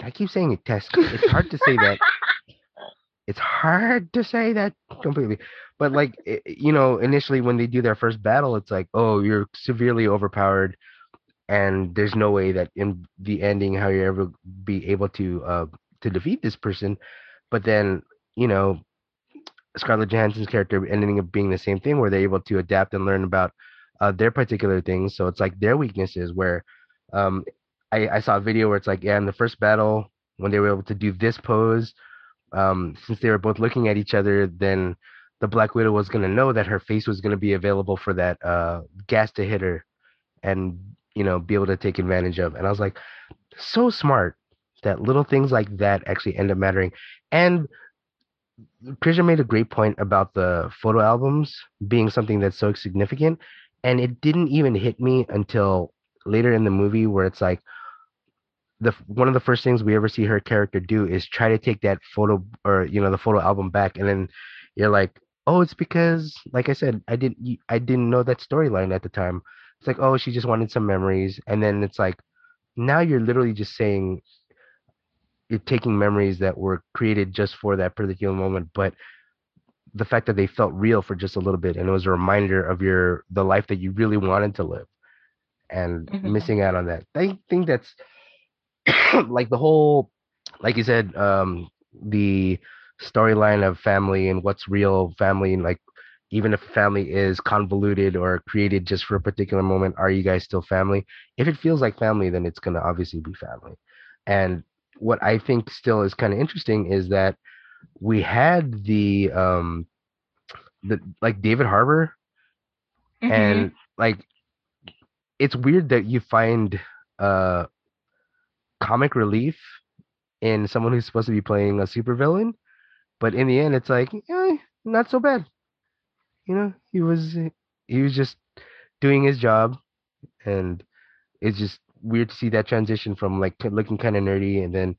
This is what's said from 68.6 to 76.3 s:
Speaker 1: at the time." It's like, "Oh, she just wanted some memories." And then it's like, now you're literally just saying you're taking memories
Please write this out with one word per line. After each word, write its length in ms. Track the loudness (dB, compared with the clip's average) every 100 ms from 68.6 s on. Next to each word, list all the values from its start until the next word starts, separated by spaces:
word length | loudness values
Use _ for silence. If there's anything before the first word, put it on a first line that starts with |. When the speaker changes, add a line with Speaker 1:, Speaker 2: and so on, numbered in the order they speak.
| 0 0 -2
Speaker 1:
at 100 | -4
the 60 | -6
time." 320 | -4 -4 -4 -10 -20 -20 _
It's 80 | -6
like, 120 | 0
"Oh, 180 | 0 0
she 140 | -2
just 160 | -4 0
wanted 240 | 0 0
some 140 | -2 0
memories." 540 | 0 0 0 -2 -6 -4
And 140 | 0
then 200 | 0 0
it's 160 | -2 -2
like, 200 | -4 -4 _ _ _ _ _ -6
now 240 | 0 2
you're 200 | 2 2
literally 320 | 2 0 0
just 220 | -2 -8 -4
saying 460 | -2 0 -2 -6 -12 _ _ _ _ _ _ _ _ _ _ _ -6
you're 100 | -6
taking 380 | -2 -2 0 2
memories 420 | 2 2 0